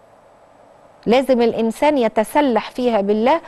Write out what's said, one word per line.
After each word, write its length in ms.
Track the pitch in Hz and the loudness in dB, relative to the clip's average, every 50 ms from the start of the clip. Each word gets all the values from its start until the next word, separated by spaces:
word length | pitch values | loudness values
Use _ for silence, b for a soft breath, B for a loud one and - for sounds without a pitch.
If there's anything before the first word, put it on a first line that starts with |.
| _ _ _ _ _ _ _ _ _ _ _ _ - - - - - - _ _ - | _ _ _ _ _ _ _ _ _ _ _ _ -20 -20 -20 -20 -20 -20 _ _ -2
لازم 360 | 185 233 269 262 269 254 233 | 0 2 2 2 2 2 2
الإنسان 560 | 240 233 - - 226 226 220 - 285 302 302 | 2 0 0 -2 -2 -4 -2 0 0 0 2
يتسلح 760 | 269 226 214 - 226 214 - - 302 294 262 226 208 - - | 2 0 0 0 -2 -4 -2 0 0 0 2 0 -2 -4 -6
فيها 300 | - - 247 240 226 202 | -6 -4 -2 0 0 0
بالله، 400 | 196 202 214 214 226 262 311 330 - | 0 0 0 0 2 2 0 0 -2